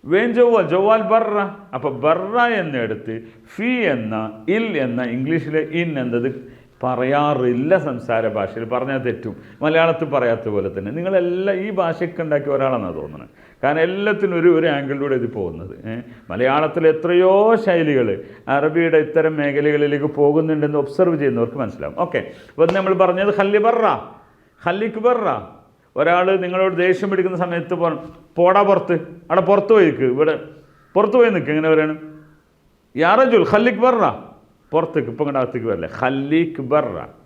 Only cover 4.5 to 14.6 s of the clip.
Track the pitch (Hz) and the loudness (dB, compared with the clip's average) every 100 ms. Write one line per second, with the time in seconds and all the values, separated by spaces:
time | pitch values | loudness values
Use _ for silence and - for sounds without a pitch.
4.5 | 214 226 160 127 120 123 120 135 160 139 | -2 0 -2 -2 -4 -4 -4 -2 -2 -2
5.5 | 156 151 160 170 147 123 120 127 123 - | -4 -2 -4 -2 -4 -2 -2 -2 -6 -16
6.5 | - _ _ 127 123 127 143 147 139 123 | -20 _ _ -4 -2 0 2 2 0 0
7.5 | 120 147 185 147 123 - 113 113 104 98 | 0 2 0 0 -8 -4 -2 0 -2 -4
8.5 | 113 117 123 131 135 120 117 110 - - | -6 -4 -4 -2 -2 -4 -4 -8 -12 -18
9.5 | - 151 160 165 160 156 135 123 117 113 | -4 0 2 2 0 -2 0 0 -2 -2
10.5 | 101 95 95 98 151 180 190 175 180 196 | -2 -4 -6 -8 -6 -2 0 0 -2 -2
11.5 | 185 202 190 170 165 175 170 160 147 147 | -2 -4 -2 -2 -2 -6 -6 -2 -2 0
12.5 | 139 135 123 95 80 73 73 62 _ - | -2 0 -2 -4 -8 -10 -14 -18 _ -20
13.5 | _ 135 151 170 190 208 196 190 175 175 | _ -2 0 0 0 -2 0 -2 2 4
14.5 | 160 | 4